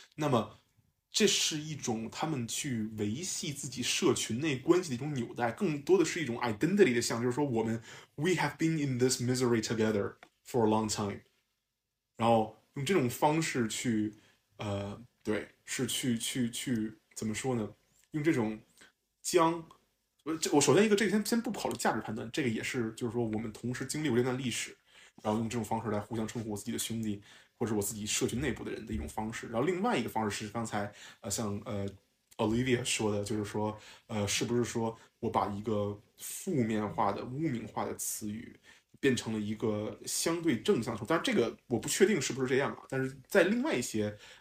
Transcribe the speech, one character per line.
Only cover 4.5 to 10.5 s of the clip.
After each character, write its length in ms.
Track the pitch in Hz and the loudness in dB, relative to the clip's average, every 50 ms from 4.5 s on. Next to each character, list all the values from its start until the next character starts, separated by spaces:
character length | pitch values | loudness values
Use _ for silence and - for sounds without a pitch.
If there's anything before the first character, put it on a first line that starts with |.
| 135 | -2
关 260 | 123 - 160 170 180 180 | 0 2 4 4 4 2
系 60 | 160 | 0
的 60 | 127 | -4
一 20 | |
种 160 | 117 139 151 143 | -4 -4 -4 -2
纽 180 | 127 113 - - | -4 -4 -4 -4
带， 160 | - 120 113 | -2 -2 -2
更 280 | 113 - 214 165 151 143 143 | 0 0 0 0 0 0 4
多 120 | - 175 | 4 6
的 80 | 196 160 | 6 6
是 160 | 160 - 175 | 2 0 -2
一 60 | 156 | -2
种 100 | 117 117 120 | -4 -2 -2
identity 520 | 123 120 104 104 - 165 202 202 202 127 | -2 -2 0 0 0 2 6 6 6 6
的 80 | 120 120 | 6 4
象 220 | 117 - 131 117 | 0 0 0 0
征， 40 | 120 | 0
就 40 | 127 | 0
是 60 | 123 | 0
说 100 | 151 147 | 0 0
我 160 | 139 120 113 | 2 2 0
们， 180 | 110 113 113 117 - - - - - _ _ | 0 0 -2 -4 -6 -12 -18 -20 -20 _ _
“We 140 | - 147 180 | -2 0 2
have 260 | 175 151 151 143 - | 2 2 2 0 0
been 260 | - 165 160 165 156 143 | 0 0 2 2 0 0
in 140 | 135 127 | 0 2
this 240 | 120 127 131 127 - | 4 4 4 4 2
misery 400 | 120 120 127 123 127 120 120 113 | 0 0 2 2 4 4 4 2
together 540 | 107 - 117 110 110 107 107 101 101 95 - _ - - _ _ _ | 2 0 0 2 2 2 2 2 0 -2 -6 _ -20 -20 _ _ _
for 220 | - | -2